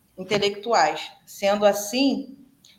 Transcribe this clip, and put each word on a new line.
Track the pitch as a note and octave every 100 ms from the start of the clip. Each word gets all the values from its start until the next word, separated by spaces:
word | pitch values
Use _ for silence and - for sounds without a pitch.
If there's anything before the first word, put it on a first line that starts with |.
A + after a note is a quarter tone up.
| _ -
intelectuais, | F#3 G3+ G3+ G3+ A#3+ G#3 D3+ - - - -
sendo | - G3 G#3 G#3
assim | G3 - B3 C#4 G#3+ - - - _ _